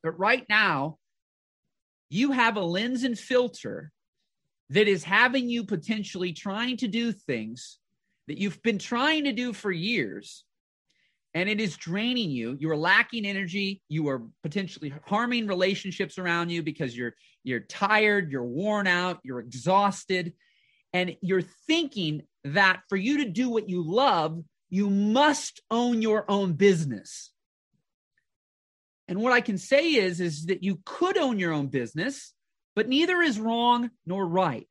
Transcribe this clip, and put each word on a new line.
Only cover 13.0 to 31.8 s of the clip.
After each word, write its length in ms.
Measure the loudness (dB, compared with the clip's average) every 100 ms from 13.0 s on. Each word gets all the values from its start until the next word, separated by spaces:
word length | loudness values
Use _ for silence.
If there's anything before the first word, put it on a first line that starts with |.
| 4 -2
energy. 580 | -4 -4 -4 -4 -4 -6 _
You 200 | -4 -2
are 140 | -2 -6 _
potentially 500 | -6 -6 -6 -8 -10 -12 -4
harming 400 | -2 0 -2 -2
relationships 720 | 0 2 0 -4 -6 -6 -4
around 320 | -2 0 0
you 120 | -2
because 340 | -4 -4 -6 -4
you're, 180 | -8 -8 _ _
you're 180 | -6 -6
tired, 680 | -6 -2 2 4 4 2 0
you're 140 | -4
worn 420 | -4 -4 -2 0 2
out, 340 | 2 0 -4
you're 180 | -8 -10
exhausted. 960 | -8 -6 2 4 4 -2 -4 -2 -2 -10 _ _ _ _ _
And 240 | -2 -2 -4
you're 200 | 0 0
thinking 800 | 0 _ 0 0 0 -4 -4 -4 -8 _
that 380 | -2 4 4 4 _
for 60 | -2
you 280 | 0 0
to 60 | 0
do 180 | -2 0
what 200 | 0 -2
you 140 | -4
love, 640 | 0 2 4 2 0 -4 -12 _ _
you 220 | -2 2
must 720 | 2 2 6 4 4 -4 -14 _
own 320 | 0 2 2
your 280 | 2 0 2
own 220 | 0 2
business. 800 | 6 6 6 0 -6 -10 -18 -20 _ _ _ _ _ _ _ _ _ _ _ _ _ _ _ _ _ -8
And 160 | -2
what 100 | 2
I 80 | 2
can 160 | 2 -6
say 380 | 2 2 4
is, 260 | 2 2 0
is 260 | -4 -4 -4
that 160 | -2
you 180 | -2 -4
could 320 | -6 -2 0 2
own 220 | 0 0
your 160 | 0
own 140 | 0 -2
business, 640 | -2